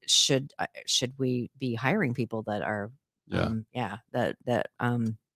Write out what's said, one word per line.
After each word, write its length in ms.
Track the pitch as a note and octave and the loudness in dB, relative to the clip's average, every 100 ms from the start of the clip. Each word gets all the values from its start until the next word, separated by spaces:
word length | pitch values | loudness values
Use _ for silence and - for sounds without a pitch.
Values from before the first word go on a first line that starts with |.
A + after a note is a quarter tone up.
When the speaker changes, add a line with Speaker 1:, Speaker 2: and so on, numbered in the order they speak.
| - | 2
Speaker 1:
"Should, 440 | - - C3+ C#3 - | 4 4 2 0 -6
uh, 80 | - - - | -8 -6 -2
should 260 | - B2+ C3+ | 0 0 -2
we 320 | C3 B2 A#2 - | 0 0 -2 -4
be 160 | B2+ A2+ | -4 0
hiring 400 | C3+ G#3 D3 B2 | 0 2 0 0
people 260 | A2+ A2 | -2 -4
that 200 | G#2+ G#2 | -4 -4
are, 280 | D2 G#2 G#2 C3 _ _ - | -2 -4 -6 -12 _ _ -6
Speaker 2:
Yeah. 140 | F#2+ | -2
Speaker 1:
um, 240 | A2 A2+ A2 | 0 -2 -6
yeah, 260 | B2 G#2+ G2+ - | -6 -6 -6 -6
that, 240 | B2+ F#2 - - | -2 -2 -2 -2
that, 260 | A#2 - - | -2 -2 -2
um, 400 | A#2+ A#2+ A2+ A2 _ | 0 2 0 -4 _